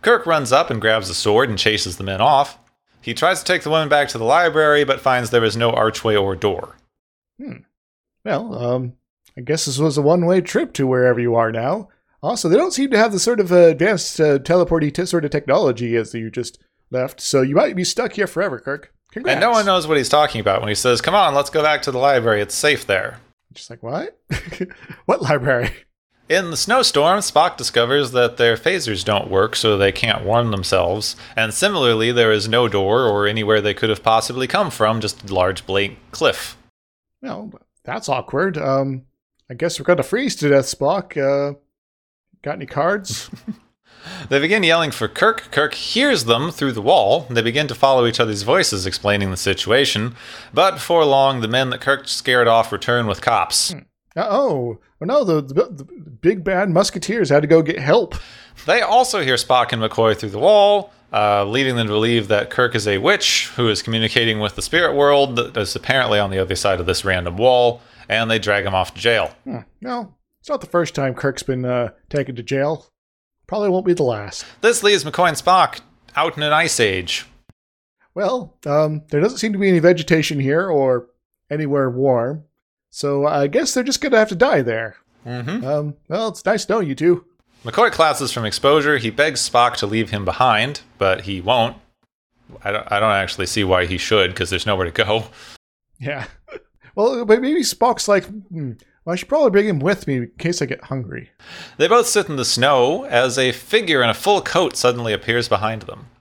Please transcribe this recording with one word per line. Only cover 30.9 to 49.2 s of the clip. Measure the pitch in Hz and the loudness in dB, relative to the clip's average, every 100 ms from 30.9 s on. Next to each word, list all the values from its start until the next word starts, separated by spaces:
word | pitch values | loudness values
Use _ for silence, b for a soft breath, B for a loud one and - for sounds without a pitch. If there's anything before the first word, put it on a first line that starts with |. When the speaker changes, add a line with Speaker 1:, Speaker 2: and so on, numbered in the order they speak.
| 101 104 - B B | -2 -6 -10 B B
Speaker 1:
And | 110 | -4
similarly, | 107 196 196 127 113 113 | 0 -2 2 2 2 2
there | 123 113 | 2 2
is | 107 107 | 2 2
no | 113 120 | 0 2
door | 98 98 113 | 0 0 2
or | 123 101 104 | 2 0 0
anywhere | 110 104 107 | -2 2 2
they | 104 98 | 2 -2
could | 110 | -2
have | 104 | 0
possibly | - 113 - 127 127 | 2 2 0 -6 -2
come | 196 190 | 0 -2
from, | - 107 113 | 0 0 0
just | 104 - 104 | -4 -8 -6
a | |
large | 95 90 92 - | 0 0 -2 -4
blank | 98 98 - _ | -2 -2 -6 _
cliff. | - 156 - - - _ _ _ _ _ _ | -2 0 0 -10 -16 _ _ _ _ _ _
Speaker 2:
Well, | 262 - 107 - _ _ | -14 -12 -14 -20 _ _
that's | - - - | -12 -10 -4
awkward. | 127 - 139 190 156 | -6 -4 -4 -4 -4
Um, | 139 135 135 131 _ _ _ _ _ | -2 -2 -2 -6 _ _ _ _ _
I | |
guess | 123 170 165 | -6 -6 -4
we're | 147 | 0
gonna | 175 | 0
freeze | - 220 269 - | 2 -2 -2 -2
to | 147 | 4
death, | 139 123 | 4 2
Spock. | - 143 190 - 151 | -4 -2 -2 -4 -4
Uh, | 139 139 143 143 _ _ _ _ _ _ _ _ | 0 0 -2 -8 _ _ _ _ _ _ _ _
got | - 147 | -12 -10
any | 139 | -8
cards? | - 160 208 190 110 - - | -2 -2 -2 -6 -12 -12 -16
<laughs> | - - _ _ B B B 185 127 | -14 -14 _ _ B B B -16 -2
Speaker 1:
They | 139 | 0
begin | 156 214 | 2 2
yelling | 175 165 160 | 4 2 0
for | - 113 | -2 -6
Kirk. | - 220 220 - | 0 0 0 -4
Kirk | - 147 | -2 -2
hears | - - 220 285 220 113 | -4 -4 0 2 0 2
them | 117 160 | 0 0
through | - 139 | -4 -4
the | 113 | -2
wall. | 104 175 101 143 139 | 2 2 4 0 0
They | 117 | -2
begin | 113 123 151 | 0 -2 -4
to | |
follow | 120 135 131 120 | 2 4 4 2
each | 110 | 2
other's | 117 104 | -2 -2
voices, | 101 170 165 101 92 | 0 0 0 -2 -6
explaining | - 104 101 | -4 -2 0